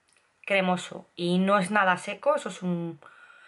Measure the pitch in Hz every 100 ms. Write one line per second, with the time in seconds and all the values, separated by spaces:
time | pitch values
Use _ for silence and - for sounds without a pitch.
0 | _ _ _ _ - 196 185 180 - 185
1 | - - 175 180 190 202 180 214 190 180
2 | - 202 285 302 220 - 180 175 170 156
3 | - - - -